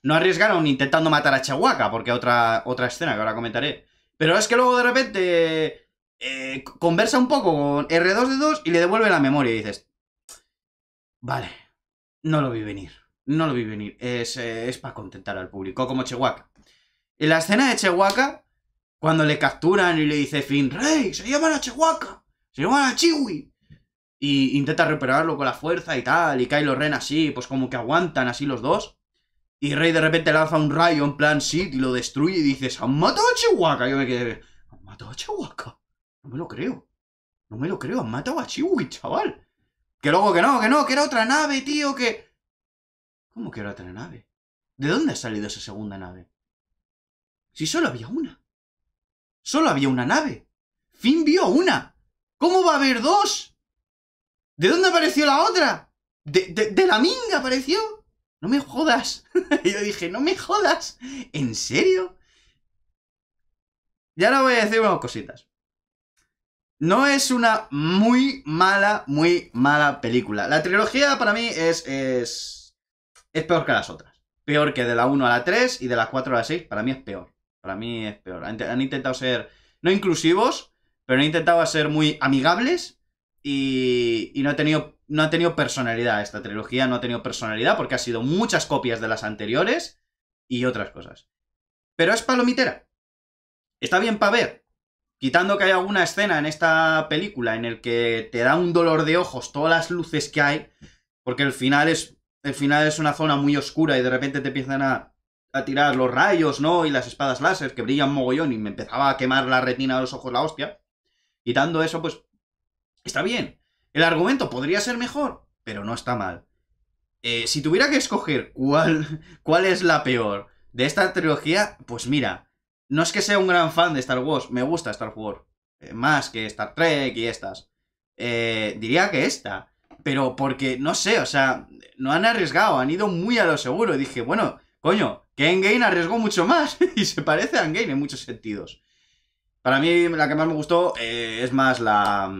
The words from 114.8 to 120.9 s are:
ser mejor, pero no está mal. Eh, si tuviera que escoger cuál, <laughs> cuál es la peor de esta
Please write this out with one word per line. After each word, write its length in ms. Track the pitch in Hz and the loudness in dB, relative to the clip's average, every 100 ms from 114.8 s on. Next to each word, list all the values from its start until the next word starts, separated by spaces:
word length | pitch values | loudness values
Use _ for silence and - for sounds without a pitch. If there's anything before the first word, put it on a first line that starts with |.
ser 160 | 247 240 | -2 -4
mejor, 500 | 247 285 277 - _ _ | -6 -4 -4 -6 _ _
pero 200 | - 101 | -12 -10
no 120 | 104 117 | -8 -6
está 200 | - 117 | -4 -4
mal. 300 | 95 85 _ _ _ _ _ _ _ _ | -6 -10 _ _ _ _ _ _ _ _
Eh, 240 | 120 117 113 | -4 -4 -2
si 160 | 151 | -4
tuviera 260 | 151 190 277 | 0 2 2
que 80 | 285 | 0
escoger 560 | - 202 - 131 - | 0 -4 -2 -4 -4
cuál, 680 | - 135 147 160 160 151 156 - | -4 0 2 2 0 -2 -10 -14
<laughs> 100 | - | -8
cuál 240 | 160 170 190 | 0 2 4
es 160 | 170 | 2
la 220 | 175 151 | 2 2
peor 440 | 131 123 107 101 - _ _ | 2 0 0 -4 -10 _ _
de 120 | 120 | -4
esta 260 | 143 | -2